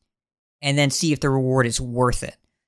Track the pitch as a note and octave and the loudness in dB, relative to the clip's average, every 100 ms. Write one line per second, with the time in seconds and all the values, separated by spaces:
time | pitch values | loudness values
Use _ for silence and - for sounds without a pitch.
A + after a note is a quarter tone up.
0 | _ _ _ _ _ _ C#3+ C#3+ C#3+ - | _ _ _ _ _ _ -2 2 2 0
1 | E3 C#3 C#3+ C3+ C3 C3 A#2+ A2+ B2+ A#2+ | 0 0 0 0 2 2 2 -2 -4 0
2 | B2 A#2 - - _ _ | 0 0 -6 -14 _ _